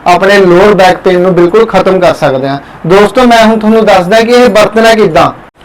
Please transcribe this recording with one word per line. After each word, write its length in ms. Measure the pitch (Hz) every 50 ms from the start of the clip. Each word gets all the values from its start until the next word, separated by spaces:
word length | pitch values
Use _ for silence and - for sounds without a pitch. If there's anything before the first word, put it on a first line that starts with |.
| -
ਆਪਣੇ 300 | 170 175 175 190 190 202
ਲੋਅਰ 360 | 202 190 175 175 180 202 208 190
ਬੈਕ 240 | 180 185 185 -
ਪੇਨ 220 | - - 190 180 180
ਨੂੰ 160 | 180 185 175
ਬਿਲਕੁਲ 300 | 170 175 175 208 220 226
ਖਤਮ 340 | 220 - 190 - 190 190 185
ਕਰ 140 | 175 165 151
ਸਕਦੇ 340 | - 160 139 131 131 135
ਆ। 120 | 135 135 - - - - - -
ਦੋਸਤੋ, 360 | 165 185 202 208 202 - 262 247
ਮੈਂ 220 | 240 233 226 220
ਹੁਣ 140 | 220 226 220
ਤੁਹਾਨੂੰ 260 | 214 214 226 220 214
ਦੱਸਦਾ 360 | 208 196 190 175 175 220 220
ਕਿ 100 | 220 226
ਇਹ 180 | 240 247 247 247
ਵਰਤਣਾ 440 | 196 214 214 214 214 220 220 226 226
ਕਿੱਦਾਂ। 380 | 214 208 170 151 151 147 139 127 - - - _ _